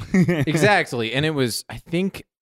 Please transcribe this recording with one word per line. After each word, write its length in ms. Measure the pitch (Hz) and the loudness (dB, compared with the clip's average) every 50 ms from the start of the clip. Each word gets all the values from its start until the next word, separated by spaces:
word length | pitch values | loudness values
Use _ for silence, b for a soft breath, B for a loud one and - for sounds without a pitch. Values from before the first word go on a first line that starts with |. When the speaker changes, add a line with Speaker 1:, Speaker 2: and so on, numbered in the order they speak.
| - | -6
Speaker 1:
<laughs> 80 | - - | 0 2
Speaker 2:
Exactly, 1000 | 190 170 160 180 160 131 160 156 165 160 208 202 180 156 - - 120 113 110 | 2 4 4 2 0 0 0 0 2 4 4 4 4 2 -2 -2 -4 -2 -2
and 140 | 120 131 151 | -2 -2 -2
it 40 | 156 | 0
was, 300 | 156 139 131 117 101 - - - | 0 0 -2 -2 -2 -6 -10 -12
I 80 | - | -16
think, 480 | 117 - - 165 170 190 196 - - - _ _ _ | -16 -10 -6 -4 -2 -2 -2 -6 -8 -16 _ _ _